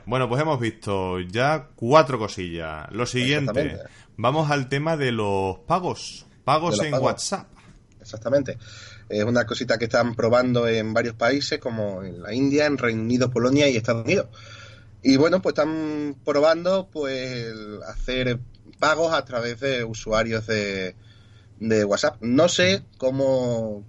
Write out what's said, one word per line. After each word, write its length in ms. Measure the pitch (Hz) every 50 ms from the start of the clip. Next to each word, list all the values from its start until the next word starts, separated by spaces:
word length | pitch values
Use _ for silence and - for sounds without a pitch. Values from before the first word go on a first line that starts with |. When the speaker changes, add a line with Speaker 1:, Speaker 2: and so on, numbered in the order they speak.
| -
Speaker 1:
Bueno, 240 | - 117 131 127 117
pues 100 | 120 131
hemos 200 | 151 160 151 120
visto 580 | 120 113 - - - 110 101 95 92 92 92 90
ya 480 | 90 87 90 113 127 143 156 156 - - -
cuatro 420 | - 113 117 139 156 156 139 135 113
cosillas. 720 | 107 98 - - 92 87 82 82 82 80 78 78 76 - -
Lo 120 | 107 123
siguiente, 440 | 117 123 127 127 135 147 151 143 123 107 123 -
Speaker 2:
Exactamente. 320 | 76 76 - - - - - - - -
Speaker 1:
vamos 340 | - 110 120 139 156 160 147
al 200 | 147 143 131 123
tema 260 | 143 139 147 160 165
de 160 | 151 139 127
los 460 | 117 110 107 101 98 98 95 95 92 90 - -
pagos. 580 | 160 185 180 160 113 - - - - - - - - - _
Pagos 260 | - 139 156 165 175
Speaker 2:
De 60 | - 202
los 80 | 170
Speaker 1:
en 60 | 151
Speaker 2:
pagos. 140 | 143 131 127 120
Speaker 1:
WhatsApp. 400 | - - - - 202 185 - - - - - - - - _ _ _ -
Speaker 2:
Exactamente. 580 | - - - 113 - 117 131 143 135 - - - - - - - - - - - - -
Es 140 | - 104 104
una 200 | 117 120 120 117
cosita 320 | 113 120 - 127 123 117 113
que 80 | 117
están 300 | 110 - 123 117 120 113
probando 520 | 110 117 113 110 135 120 127 127 120 117 117
en 260 | 113 113 107 110 110
varios 220 | 117 120 120 110
países, 440 | 113 120 117 135 143 143 - 160 147
como 420 | - 131 117 113 104 104 98 92 95
en 180 | 92 87 87
la 120 | 87 104 107
India, 320 | 127 139 139 139 147 151
en 120 | 151 143 127
Reino 240 | 127 120 113 110
Unido, 280 | 110 113 123 127 131 123
Polonia 380 | 127 120 117 127 135 143 147 143
y 80 | 131
Estados 300 | 113 113 - 117 117 113
Unidos. 220 | 131 175 208 - - - - - - - - - - - - - - - - -
Y 140 | 135 135 135
bueno, 240 | 147 170 175 185
pues 120 | - 175 151
están 600 | - 147 156 160 160 156 151 151 151 147 147 139 135 -
probando, 640 | - 143 143 147 160 165 165 175 180 190 190 185 -
pues, 560 | - 160 147 135 135 131 127 131 127 123 117 113
el 360 | 113 110 107 104 104 98 -
hacer 560 | - 107 - - - 127 127 127 127 123 123 - - - - - - - -
pagos 340 | - 147 156 151 165 165 165
a 120 | 147 135
través 340 | - 127 120 117 120 120 110
de 240 | 131 139 135 123 117
usuarios 640 | 113 113 110 - 110 110 110 113 113 113 113 110 113
de, 480 | 113 107 104 101 98 95 95 92 90 - - - - - - - - - - - - -
de 240 | 104 113 110 107 104
WhatsApp. 340 | 101 101 - - 101 - -
No 260 | 107 117 123 139 165 175
sé 280 | - - 180 185 190 196
Speaker 1:
Ujú. 80 | - - - -
Speaker 2:
cómo, 840 | - 131 131 135 135 135 131 131 127 123 120 113 113 110 104 104 104